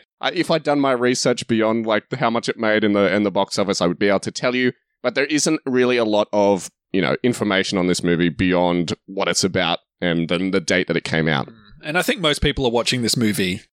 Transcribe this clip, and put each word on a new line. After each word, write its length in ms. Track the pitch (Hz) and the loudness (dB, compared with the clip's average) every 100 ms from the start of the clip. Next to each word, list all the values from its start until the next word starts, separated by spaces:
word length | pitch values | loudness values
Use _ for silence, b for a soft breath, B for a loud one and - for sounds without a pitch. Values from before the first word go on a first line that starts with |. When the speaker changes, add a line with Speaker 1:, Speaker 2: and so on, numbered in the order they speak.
| - _ | -6 _
Speaker 1:
I, 120 | 135 | -4
if 200 | 160 156 | -2 -2
I'd 120 | 165 | -2
done 180 | 147 147 | 0 0
my 100 | 139 | 2
research 560 | 123 123 127 135 120 - | 2 0 2 0 -2 0
beyond, 380 | 113 110 113 113 | 0 2 0 0
like, 260 | 107 - 127 | -2 -2 -4
how 140 | 120 | -2
much 200 | 117 - | -2 -4
it 80 | - | -2
made 260 | 110 107 | 0 2
in 80 | 107 | 2
the, 240 | 101 98 98 | 4 2 2
in 80 | |
the 80 | 101 | 0
box 260 | 95 98 - | 0 -2 -2
office, 220 | 98 95 | -2 0
I 80 | 87 | -2
would 100 | 85 | 0
be 100 | 101 | 2
able 100 | 98 | 0
to 120 | - | -2
tell 220 | - 127 | -4 -2
you. 200 | 127 127 - _ _ | 0 -2 -2 _ _
But 140 | 123 120 | -4 -2
there 100 | 143 | 0
isn't 340 | 151 165 156 - | 0 0 -2 0
really 300 | 127 127 123 | 2 2 2
a 80 | |
lot 240 | 110 104 104 | 2 0 0
of, 360 | 104 101 98 - - _ | 2 2 2 -2 -16 _
you 100 | 95 | -2
know, 140 | 76 69 | 0 0
information 540 | 123 117 104 95 95 98 | 0 0 0 0 0 0
on 100 | 90 | 0
this 160 | 87 | 0
movie 240 | 87 85 87 | 0 2 2
beyond 680 | 73 92 90 90 87 82 87 - | 2 0 2 2 0 -2 -6 -8
what 240 | 95 87 | -4 -2
it's 160 | 90 98 | 0 0
about 340 | 92 85 85 _ _ | 0 -2 -2 _ _
and 260 | 87 82 82 | -2 0 0
then 240 | 87 92 | -2 -2
the 80 | 95 | -2
date 280 | 80 92 - | 0 0 0
that 100 | 82 | -2
it 80 | - | -2
came 240 | 80 80 | -2 0
out. 180 | 73 - | -2 -4
Speaker 2:
Mm. 80 | - - - | -14 -20 -14
And 140 | - 170 | -6 -2
I 60 | |
think 160 | 180 254 | -2 -2
most 240 | 156 143 | -2 0
people 200 | 147 139 127 | -2 -2 0
are 40 | |
watching 300 | 117 110 127 | 0 0 -2
this 160 | 113 - | -2 0
movie 440 | 110 95 92 92 - | 0 0 -2 -4 -10